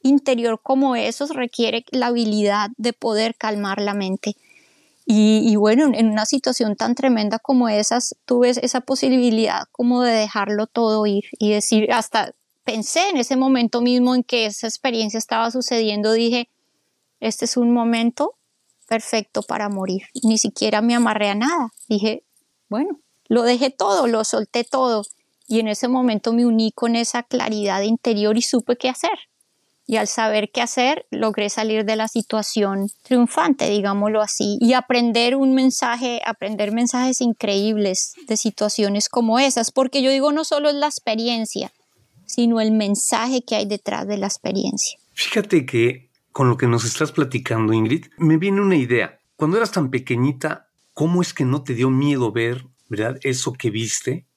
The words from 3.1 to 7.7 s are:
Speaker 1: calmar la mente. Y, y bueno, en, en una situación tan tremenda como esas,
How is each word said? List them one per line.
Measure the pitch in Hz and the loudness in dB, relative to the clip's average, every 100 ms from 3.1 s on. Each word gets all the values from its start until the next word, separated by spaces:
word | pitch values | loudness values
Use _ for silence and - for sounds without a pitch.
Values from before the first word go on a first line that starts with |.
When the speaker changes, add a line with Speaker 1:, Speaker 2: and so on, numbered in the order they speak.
| 214 226 | 0 -2
Speaker 1:
calmar | - 220 208 202 196 | -2 -4 -2 -4 -2
la | 202 | -2
mente. | 202 190 185 - - _ _ _ _ _ _ - | -2 -4 -4 -6 -8 _ _ _ _ _ _ 2
Y, | 214 214 214 226 | 6 6 6 4
y | |
bueno, | 214 214 233 | 4 4 6
en, | 302 | 4
en | 220 226 | 4 2
una | 214 | 2
situación | 220 277 - 247 220 | 0 0 0 0 -2
tan | 208 226 | 0 -2
tremenda | 240 269 226 208 226 | 2 2 2 0 -2
como | - 262 | 0 2
esas, | 233 | 4